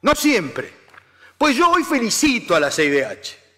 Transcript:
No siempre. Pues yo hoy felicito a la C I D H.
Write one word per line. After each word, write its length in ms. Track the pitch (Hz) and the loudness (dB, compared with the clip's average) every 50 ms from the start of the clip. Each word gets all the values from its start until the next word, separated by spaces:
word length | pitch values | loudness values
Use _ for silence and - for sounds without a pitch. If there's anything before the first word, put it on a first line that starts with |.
| - | 0
No 140 | 262 302 | 0 -2
siempre. 560 | - - 302 285 214 170 135 - - - - - - _ _ _ - _ _ _ _ - - _ | 0 2 0 0 0 -2 -4 -8 -10 -12 -12 -16 -20 _ _ _ -20 _ _ _ _ -20 -20 _
Pues 180 | _ 294 302 269 | _ 0 0 2
yo 160 | 233 339 349 | 2 2 4
hoy 140 | 339 359 311 | 4 2 0
felicito 720 | - 320 269 233 214 - - - 311 262 233 - - 175 | 0 -2 -2 0 -2 -2 0 0 0 0 -2 0 0 0
a 40 | 160 | 2
la 120 | 147 139 - | 2 0 0
C 140 | - 156 | 0 0
I 20 | 147 | 2
D 160 | 143 143 131 | 2 0 0
H. 340 | 95 90 - - - - - _ _ _ | -2 -8 -12 -14 -16 -18 -18 _ _ _